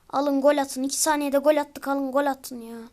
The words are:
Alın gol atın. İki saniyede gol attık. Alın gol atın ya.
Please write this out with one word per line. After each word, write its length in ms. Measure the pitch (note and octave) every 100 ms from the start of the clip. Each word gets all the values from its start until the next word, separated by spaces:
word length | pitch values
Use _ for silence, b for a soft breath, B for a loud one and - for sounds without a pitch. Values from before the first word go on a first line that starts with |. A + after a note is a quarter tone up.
| _
Alın 300 | C4 C#4+ C#4
gol 160 | C#4 D4
atın. 260 | C4+ C4
İki 140 | C4+ -
saniyede 420 | D#4+ D4 C#4+ C#4+
gol 180 | C#4+ D4+
attık. 320 | D4 - C4+
Alın 240 | C#4 C4+
gol 140 | C4 C#4+
atın 340 | C4 - B3
ya. 180 | A3+ A#3 A#3